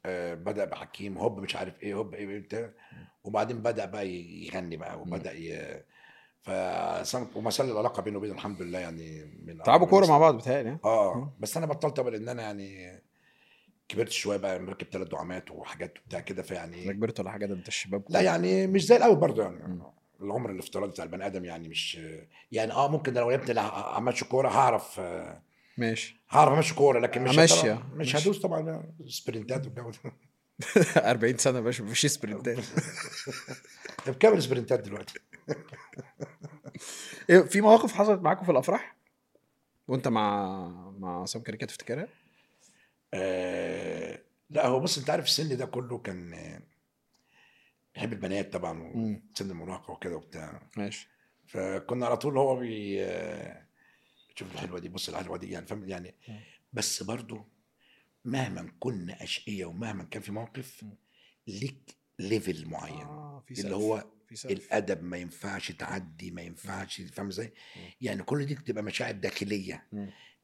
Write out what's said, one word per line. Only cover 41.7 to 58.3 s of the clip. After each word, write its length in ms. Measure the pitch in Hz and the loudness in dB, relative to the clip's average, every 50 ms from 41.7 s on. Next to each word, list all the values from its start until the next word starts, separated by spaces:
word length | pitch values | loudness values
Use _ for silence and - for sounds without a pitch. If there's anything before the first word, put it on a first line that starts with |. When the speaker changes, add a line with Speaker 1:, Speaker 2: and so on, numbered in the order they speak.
| - - - - 117 143 190 262 - _ _ _ _ _ _ _ _ _ _ - _ _ _ _ _ _ _ _ - | -10 -14 -6 -6 -4 -4 -4 -8 -12 _ _ _ _ _ _ _ _ _ _ -20 _ _ _ _ _ _ _ _ -6
Speaker 1:
آه، 1080 | 92 95 95 92 90 90 90 90 90 87 85 87 92 92 85 82 82 82 80 - - - _ _ _ _ _ | -4 -2 -2 -2 -2 -2 -2 -2 -2 -4 -4 -4 -6 -6 -6 -6 -6 -6 -8 -10 -14 -16 _ _ _ _ _
لا، 180 | - - 131 | 0 2 4
هو 120 | 123 127 131 | 4 4 4
بص، 180 | 151 175 - | 2 2 0
أنت 120 | 147 127 - | 0 0 0
عارف 160 | 147 139 - | 0 2 4
السن 320 | - - - 160 156 131 | 2 2 2 2 0 -2
ده 80 | 123 127 | -2 -2
كله 320 | 123 - 120 127 120 120 | -4 -4 -6 -6 -4 -8
كان، 360 | 107 - 104 92 90 87 85 82 | -8 -6 -8 -8 -8 -10 -12 -14
آه، 280 | 82 80 80 80 82 - _ _ _ _ _ _ _ _ _ _ _ _ _ _ _ _ _ _ _ _ _ _ _ _ _ _ | -14 -14 -14 -14 -16 -18 _ _ _ _ _ _ _ _ _ _ _ _ _ _ _ _ _ _ _ _ _ _ _ _ _ _
بيحب 180 | - - 117 117 | -8 -6 -6 -6
البنات 400 | 98 98 92 95 101 92 - - | -6 -4 -4 -2 -4 -4 -4 -4
طبعًا، 200 | 90 90 85 80 | -4 -4 -4 -6
Speaker 2:
مم. 480 | 82 80 82 - 113 113 110 104 - - - _ | -8 -10 -8 -6 -4 -2 -2 -4 -6 -10 -14 _
Speaker 1:
وسن 160 | - 98 98 | -8 -8 -8
المراهقة 400 | 92 82 80 90 92 90 - - | -8 -10 -10 -10 -12 -12 -12 -14
وكده 240 | 87 - - 92 85 | -14 -10 -8 -8 -8
وبتاع. 460 | 78 78 - - 82 78 76 - - - - _ | -8 -12 -14 -16 -14 -14 -14 -16 -18 -20 -12 _
Speaker 2:
ماشي. 300 | 107 101 101 - - - _ _ _ _ _ _ _ _ | -6 -6 -6 -8 -10 -16 _ _ _ _ _ _ _ _
Speaker 1:
فكنا 580 | _ - - 95 95 95 95 - - 120 123 123 | _ -6 -6 -4 -4 -4 -6 -4 -4 -4 -2 0
على 120 | 117 120 | 0 0
طول 200 | - - - 139 | 0 0 -2 2
هو 180 | 131 139 135 131 | 2 2 2 2
بي-، 480 | 127 127 117 110 107 104 101 101 95 95 | 0 -2 -6 -6 -6 -6 -4 -2 -2 -2
آه، 640 | 92 90 87 85 82 82 80 78 - - - - _ _ _ _ _ _ _ _ _ _ _ _ _ _ | -4 -4 -6 -6 -8 -8 -10 -12 -14 -16 -18 -20 _ _ _ _ _ _ _ _ _ _ _ _ _ _
"شوف 180 | - 98 92 - | -14 -14 -12 -10
الحلوة 260 | - 98 95 90 90 | -10 -10 -8 -10 -10
دي، 100 | 85 90 | -10 -10
بص 200 | 90 92 - - | -10 -8 -8 -6
الحلوة 280 | 82 87 92 87 87 | -6 -8 -8 -6 -8
دي"، 140 | 87 92 95 | -10 -8 -10
يعني 140 | 95 - - | -10 -12 -10
فاهم 240 | - 110 107 98 95 | -10 -10 -10 -8 -8
يعني. 260 | 95 87 87 90 - _ _ | -10 -10 -10 -14 -18 _ _
Speaker 2:
مم. 120 | 117 110 104 110 - - _ _ _ - | -18 -18 -18 -18 -20 -20 _ _ _ -6
Speaker 1:
بس 300 | 117 104 - - - - | -4 -4 -4 -4 -4 -6
برضو 420 | 98 113 123 117 107 113 107 - _ _ _ _ _ _ _ _ _ _ _ _ _ _ _ _ | -6 -6 -6 -8 -12 -12 -14 -14 _ _ _ _ _ _ _ _ _ _ _ _ _ _ _ _
مهما 460 | 120 | -4